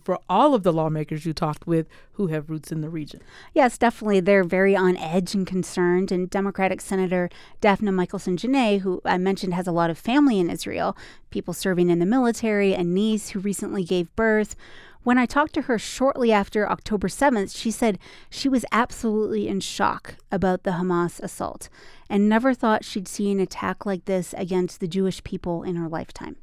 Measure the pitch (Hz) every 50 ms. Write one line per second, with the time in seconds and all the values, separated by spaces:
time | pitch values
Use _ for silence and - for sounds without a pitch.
0 | - - 185 - - - 185 202 262 302 285 226 175 190 160 160 156 160 156 156
1 | 151 - 156 156 147 165 151 - 175 151 147 - - 175 170 160 160 - - -
2 | - - - - 202 165 156 156 147 160 160 156 - - 165 160 151 151 170 160
3 | 147 147 - - - - - - - - - 311 277 240 - - 247 233 - -
4 | 220 214 202 190 180 202 202 196 185 170 190 185 190 196 196 190 185 185 180 -
5 | - 160 165 185 180 - - 202 185 - 185 185 180 - - - 180 175 180 180
6 | 190 180 190 180 180 180 - 202 196 196 190 - 190 185 185 - - - 202 190
7 | 185 175 180 180 175 175 - - - - - - - 208 196 180 214 208 190 185
8 | 180 - - 190 - 190 180 165 - 233 269 277 247 214 208 202 190 196 180 -
9 | - - 185 180 180 190 196 185 - 185 175 180 180 185 165 170 170 165 165 -
10 | - 226 240 294 294 277 226 196 175 165 - 160 - - - - 165 185 196 -
11 | - - - - - - - 202 - - 170 - - 196 185 170 180 175 170 170
12 | 170 185 233 262 247 233 226 - - 220 214 202 202 196 190 - 175 175 175 190
13 | 214 220 220 208 - - - 202 180 202 196 - 214 196 214 208 180 165 190 180
14 | 175 - _ - 226 226 214 214 214 - - - - - - - - - - -
15 | - 247 247 254 247 233 - 285 302 311 - 320 254 - 247 208 - - - -
16 | 254 269 - - 247 226 220 202 196 - - 220 208 - - - - - 214 196
17 | 202 185 - - 269 294 254 208 196 - - - - 233 214 - 247 226 196 175
18 | - - - - - - - - - 269 262 254 - - - 214 247 - - -
19 | - 226 208 214 214 - 220 214 208 214 202 190 180 - - - 202 208 - -
20 | - - - - _ - - 190 185 190 185 180 - 202 180 165 180 185 175 175
21 | 175 170 - - - - - - - - - - - - - - - - - -
22 | - - 214 202 202 208 214 226 247 269 254 - - 226 214 - - - - 214
23 | 185 - - - 208 202 202 196 185 185 - - 202 190 185 - - 214 196 175
24 | - - 190 185 175 - - - 196 170 185 185 180 175 - - 196 165 165 190
25 | 190 190 180 - - - - 185 - 180 170 165 - - 180 170 165 160 165 160
26 | - - - - - - - -